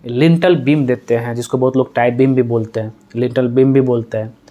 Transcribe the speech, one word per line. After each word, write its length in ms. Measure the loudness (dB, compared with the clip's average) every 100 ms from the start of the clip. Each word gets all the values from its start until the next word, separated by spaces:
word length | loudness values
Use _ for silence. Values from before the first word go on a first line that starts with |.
| -8
लिंटल 500 | 0 2 4 2 0
बीम 300 | 2 0 0
देते 320 | -2 -2 -2
हैं, 180 | -2 -6
जिसको 220 | -6 -2
बहुत 200 | 0 0
लोग 180 | -2 0
टाई 160 | 0
बीम 240 | 2 2 2
भी 60 |
बोलते 380 | 0 -2 -4 -6
हैं, 140 | -8 -12 _ -4
लिंटल 320 | -4 -2 0
बीम 260 | 2 4
भी 80 | 4
बोलते 360 | 2 -2 -4 -8
हैं, 200 | -8 -12 _